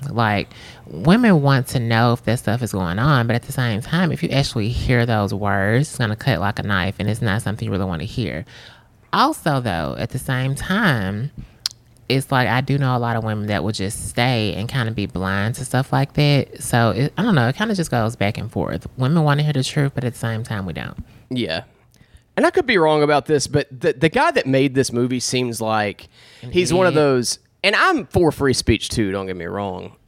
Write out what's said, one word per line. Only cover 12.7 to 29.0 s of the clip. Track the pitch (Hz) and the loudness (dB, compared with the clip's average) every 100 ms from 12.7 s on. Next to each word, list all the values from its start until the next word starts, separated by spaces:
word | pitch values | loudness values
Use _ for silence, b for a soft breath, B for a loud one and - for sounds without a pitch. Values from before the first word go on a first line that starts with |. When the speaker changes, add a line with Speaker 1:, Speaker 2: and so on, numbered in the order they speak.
| 139 | 0
Speaker 1:
know | 135 127 | 2 0
a | |
lot | 120 117 | 0 -2
of | |
women | 110 107 104 | -2 -2 -2
that | 101 | 0
will | 87 | -2
just | 107 95 - - | -2 -4 -6 -6
stay | - 120 123 107 | 0 2 2 0
and | 87 110 | -2 -4
kinda | 135 113 | -2 -2
be | 110 98 | -2 -4
blind | 87 95 98 104 131 | -2 -2 0 -2 -4
to | |
stuff | 127 127 139 | -2 -2 0
like | 135 139 | 0 0
that. | - 147 143 - - | 2 2 2 0 -6
So, | - 120 117 | -2 2 2
it, | 101 139 - | 2 -2 0
I | |
don't | 226 | 2
know. | 175 117 | 2 2
It | 131 | 0
kinda | 220 | -2
just | 196 160 | -2 -2
goes | 123 110 | 0 -2
back | 117 98 - | 0 -2 -2
and | 110 | -6
forth. | - 78 69 - - | -4 -4 -6 -8 -4
Women | 131 170 | 0 2
wanna | 151 143 | 4 2
hear | 151 | 2
the | 139 | 0
truth, | 127 - 139 135 | -2 0 -2 -2
but | |
at | 127 | -6
the | - | -4
same | 117 110 | -4 -4
time, | 113 107 95 | -6 -6 -6
we | |
don't. | 78 50 50 b b b | -8 -10 -12 b b b
Speaker 2:
Yeah. | 127 104 80 - _ _ b b b b - | -4 -2 -4 -8 _ _ b b b b 0
And | 302 | 2
I | |
could | 370 262 | 2 2
be | 214 | 2
wrong | 156 151 | 4 4
about | 147 147 131 | 4 2 2
this, | 151 - | 0 0
but | 143 143 131 | -2 -2 -2
the, | 165 | -2
the | 139 160 | 2 2
guy | 226 175 | 2 2
that | 269 131 | 2 2
made | 135 139 131 | 2 2 2
this | 127 | 0
movie | 117 123 127 | 0 -2 -2
seems | - 127 123 113 | -2 -2 -2 -4
like | 110 110 104 - - B B B | -2 0 -2 -4 -14 B B B
Speaker 1:
An | 123 | -4
Speaker 2:
he's | 170 180 | 0 2
one | 170 185 | 4 4
of | |
Speaker 1:
idiot. | 151 | 4
Speaker 2:
those, | 147 127 113 - _ _ | 4 4 0 -6 _ _
and | 190 | 0
I'm | 208 349 339 160 | 2 2 2 0
for | 196 170 | 2 2
free | - 139 | 2 0
speech | 120 - 113 - | 2 2 0 0
too, | - | -2